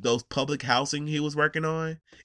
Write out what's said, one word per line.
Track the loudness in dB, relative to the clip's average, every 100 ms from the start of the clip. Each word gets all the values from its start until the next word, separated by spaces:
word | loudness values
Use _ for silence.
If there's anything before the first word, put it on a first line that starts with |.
those | 0 0
public | 0 -4 -2 -2
housing | 2 2 2 -4 -2
he | -2
was | -2 2
working | 2 2
on, | -2 -2 -4 -8 _ -20